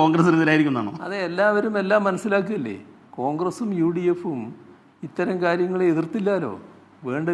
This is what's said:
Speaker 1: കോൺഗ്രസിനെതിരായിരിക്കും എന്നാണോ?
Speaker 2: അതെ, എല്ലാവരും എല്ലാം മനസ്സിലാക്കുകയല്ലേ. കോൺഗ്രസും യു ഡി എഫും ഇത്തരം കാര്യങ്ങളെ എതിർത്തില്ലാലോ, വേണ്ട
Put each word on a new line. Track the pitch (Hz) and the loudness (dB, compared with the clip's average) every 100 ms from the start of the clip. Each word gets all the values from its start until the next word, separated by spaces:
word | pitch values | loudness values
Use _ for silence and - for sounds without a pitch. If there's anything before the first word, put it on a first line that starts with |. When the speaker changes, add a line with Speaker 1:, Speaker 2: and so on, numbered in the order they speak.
Speaker 1:
കോൺഗ്രസിനെതിരായിരിക്കും | 156 165 170 160 160 156 147 | 4 4 4 4 4 4 2
എന്നാണോ? | 127 104 - 175 | 0 -4 -6 -8
Speaker 2:
അതെ, | 202 180 | -6 -4
എല്ലാവരും | 175 208 208 220 208 | 0 2 2 0 0
എല്ലാം | 190 208 202 | 2 2 2
മനസ്സിലാക്കുകയല്ലേ. | 180 220 196 185 214 120 95 - - - - | 0 0 0 0 -4 -6 -8 -12 -20 -18 -6
കോൺഗ്രസും | 127 151 180 175 226 185 | -4 -2 -4 -4 -4 0
യു | 165 175 | 0 0
ഡി | 175 | 0
എഫും | 175 175 139 110 - - - _ - 156 | -2 -2 -6 -8 -14 -20 -20 _ -16 -14
ഇത്തരം | - 180 185 175 | -6 -4 0 0
കാര്യങ്ങളെ | 175 175 185 185 | 0 0 0 2
എതിർത്തില്ലാലോ, | 160 165 226 196 196 143 90 - - - - 127 | 2 -2 -2 -2 0 -2 -8 -14 -20 -20 -14 -6
വേണ്ട | 135 160 | -4 0